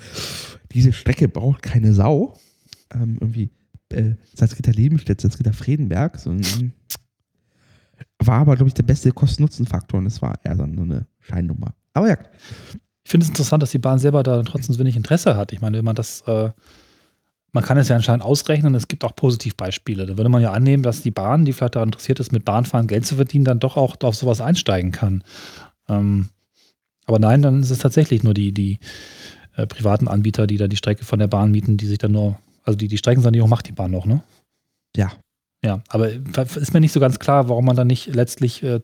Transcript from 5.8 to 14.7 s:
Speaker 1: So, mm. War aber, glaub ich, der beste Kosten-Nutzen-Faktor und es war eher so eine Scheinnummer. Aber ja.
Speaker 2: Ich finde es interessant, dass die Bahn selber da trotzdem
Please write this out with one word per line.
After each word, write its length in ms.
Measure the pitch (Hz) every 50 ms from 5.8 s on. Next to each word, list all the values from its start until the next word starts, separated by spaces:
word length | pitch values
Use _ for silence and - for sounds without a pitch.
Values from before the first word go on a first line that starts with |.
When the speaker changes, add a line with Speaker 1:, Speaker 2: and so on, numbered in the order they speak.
| 147 98 - 92 139 180 - -
Speaker 1:
So, 140 | - - 87
mm. 400 | 98 98 90 98 117 123 123 123 _ _ _ - - _ _ _ _ _ _ _ _ _ _ _ _ _ _ _ _ _ _ _ _ - _ _ _
War 220 | 107 113 117 117
aber, 160 | 151 147 135
glaub 100 | 123 135
ich, 80 | 131 -
der 80 | - -
beste 300 | - 139 - - 131 127
Kosten-Nutzen-Faktor 840 | - - 143 - - 147 151 - - 127 113 - 87 - - - 98
und 80 | 92
es 140 | 101 110 -
war 180 | - 60 - - -
eher 140 | - 78
so 60 | 95 73
eine 440 | 73 78 87 85 87 76 62 - - _ _
Scheinnummer. 540 | _ - 95 90 87 82 80 - - - - - _ _ _
Aber 160 | 143 202 226
ja. 80 | - - - - _ _ - - - - - - - - - _ _ _ _
Speaker 2:
Ich 60 | -
finde 140 | - 170 170
es 40 | 156
interessant, 320 | 151 - 143 - 151 156 147
dass 80 | 127
die 80 | - 135
Bahn 200 | 117 131 131 131
selber 240 | 127 143 143 147 127
da 200 | 131 123 120 117
trotzdem 320 | 113 - - 123 -